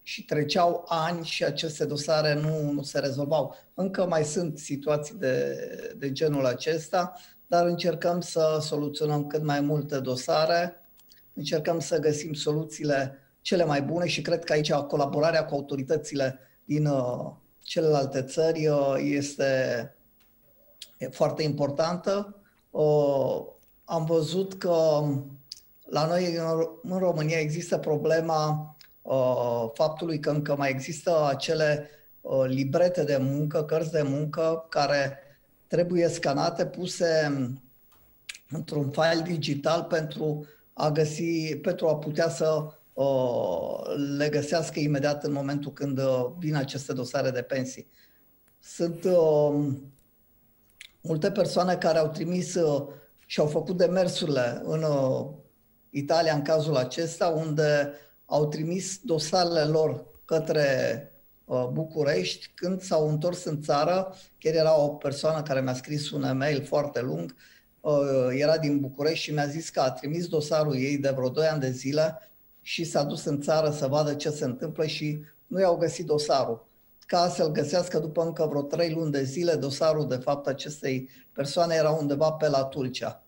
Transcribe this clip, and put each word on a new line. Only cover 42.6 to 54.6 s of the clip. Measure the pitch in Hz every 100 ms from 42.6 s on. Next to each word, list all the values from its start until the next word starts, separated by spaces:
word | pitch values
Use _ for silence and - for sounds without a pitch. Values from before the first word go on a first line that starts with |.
| 156 - _
uh, | - 139 131 127 120 95 85 - - - 147 143 143
le | 151
găsească | 147 139 170 151 -
imediat | 147 143 147 147
în | 156
momentul | 143 139 143 143
când, | - 143 131
uh, | 135 127 123 175
vin | 156
aceste | 151 131 - -
dosare | 131 123 143 131
de | 123
pensii. | 120 135 127 - - _ _ _ _ _ _ _
Sunt, | - - 170 165
uh, | 185 180 160 151 147 143 143 127 - _ _ _ _ _ _ _ _ _ - _
multe | 165 156 196
persoane | 196 160 185 185
care | 175 175 160
au | 156
trimis, | 151 165 180 175
uh, | 185 156 143 - - - _
și-au | _ - 151
făcut | 156 151 180
demersurile | 170 185 180 - 170 135 123 -